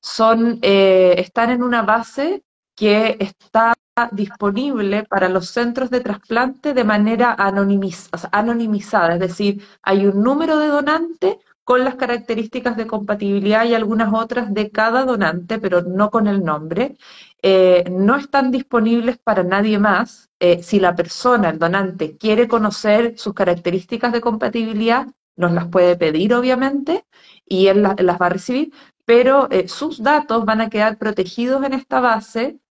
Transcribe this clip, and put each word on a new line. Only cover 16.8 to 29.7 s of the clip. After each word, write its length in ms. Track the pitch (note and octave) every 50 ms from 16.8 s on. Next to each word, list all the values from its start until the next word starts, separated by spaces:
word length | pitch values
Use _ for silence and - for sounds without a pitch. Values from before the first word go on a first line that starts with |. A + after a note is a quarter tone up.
| B3 C#4+ C#4+ _ _ - - - - - _ _
Eh, 420 | - F#3+ F#3+ F#3+ F#3 F#3 F3+ F3+ F3 F#3
no 240 | F3+ F#3 F#3+ G3+ B3+
están 360 | C#4+ C#4 - - C#4 C4+ B3+
disponibles 680 | B3 C4 - _ - A#3 A3 A3+ A#3 A#3+ A3+ A#3 B3 -
para 260 | _ - G#3+ F#3+ F3
nadie 340 | F3+ F#3+ G3 G#3 A3 G#3+ G#3
más. 520 | G3+ G#3+ G3 F3+ A#3+ A3+ - - _ _ _ _
Eh, 240 | E3+ F3 F3 E3+ E3+
si 160 | - - G3+
la 160 | F#3 F3+ F3
persona, 540 | F3 F3 E3 - - - B3 B3 A#3 G3+ E3+
el 100 | D#3 D#3
donante, 560 | E3 E3 F3+ G3 G3 F#3 F#3 F#3 D#3+ D#3 D#3
quiere 320 | _ - G#3+ G#3+ G#3+ A#3+ A#3
conocer 680 | A#3+ A3+ G#3+ G#3 G3 - - - G#3 G#3+ A#3 A#3 A3+ -
sus 160 | - G#3+ G3
características 800 | - G3+ F3+ F3 F3 E3+ F3+ F3 F#3+ F3+ _ A#3+ A3+ - A#3+ A3+
de 80 | A#3+
compatibilidad, 840 | A#3 A#3+ G#3+ A3 A#3 B3 G#3+ A#3 A3+ A3 A3+ G#3 A3 A3+ A#3 B3+ C#4 - - _ _ _ _
nos 160 | - F3 F3+
las 160 | E3+ F3 E3+ E3+
puede 300 | E3+ F#3+ F3 F3+ F3 F3
pedir, 360 | E3+ D#3+ D#3 D#3+ F#3 G#3 A#3+
obviamente, 720 | A#3+ B3 B3+ B3+ B3 C4 C4+ C#4 C#4+ C#4 D4+ E4 G4 - _ _ _ _ _ _ _ _
y 220 | _ F#3+ F#3 F#3+ G3
él 140 | F#3+ G3+
la-, 140 | G#3 F#3+ G3 G3+
las 240 | F#3 F3+ F3 F3
va 60 | F3+ F3
a 20 |
recibir, 420 | F3+ F#3+ - - B3 C4 D4+ - _ - - _ _ _ _
pero, 460 | - A#3 A#3+ B3 B3+ C4+ C#4 - -
eh, 160 | - F#3+ F#3
sus 340 | F#3